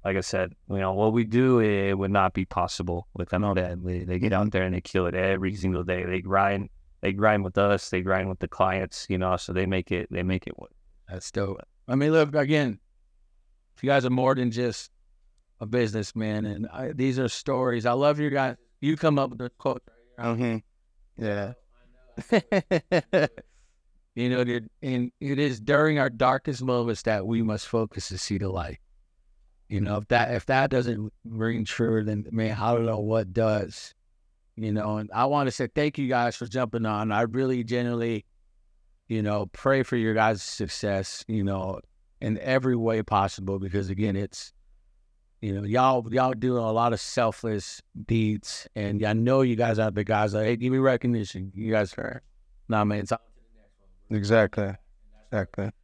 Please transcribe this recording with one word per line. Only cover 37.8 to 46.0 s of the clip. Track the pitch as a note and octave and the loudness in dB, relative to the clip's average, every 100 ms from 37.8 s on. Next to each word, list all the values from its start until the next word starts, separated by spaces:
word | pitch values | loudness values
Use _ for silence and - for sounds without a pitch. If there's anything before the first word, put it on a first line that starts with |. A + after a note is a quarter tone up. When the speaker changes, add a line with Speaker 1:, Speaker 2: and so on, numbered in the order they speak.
| A#2+ A#2+ A#2 A2 - _ _ _ _ _ _ _ _ | 0 0 0 -2 -6 _ _ _ _ _ _ _ _
Speaker 2:
you | A2 | -2
know, | G#2+ G#2 G2 | 0 -2 -4
pray | - C3+ C3+ | -2 2 2
for | B2+ B2 | 2 2
your | A2 A2 | 2 4
guys' | A2 G#2 | 4 2
success, | - - G2 - G#2+ G2 G2 - - | -6 -6 -6 -4 -2 -2 -4 -10 -4
you | A2 G2 | -2 0
know, | G2 F#2 F#2+ - _ _ _ | -2 -4 -8 -12 _ _ _
in | - G#2+ | -4 -4
every | - C3 C3 B2 | 2 2 2 2
way | A2+ A2+ | 2 0
possible, | G#2+ G#2 G2 - F#2+ G2 | 2 2 2 -2 -4 -4
because | G2 G2 F#2+ | -2 -2 -2
again, | F#2+ G#2+ G2 | -2 0 0
it's, | G2+ - - _ _ _ _ _ _ _ _ _ | -4 -10 -18 _ _ _ _ _ _ _ _ _
you | G#2+ | -4
know, | G2 | -4
y'all, | G2+ A#2+ C3 B2+ | 0 4 4 2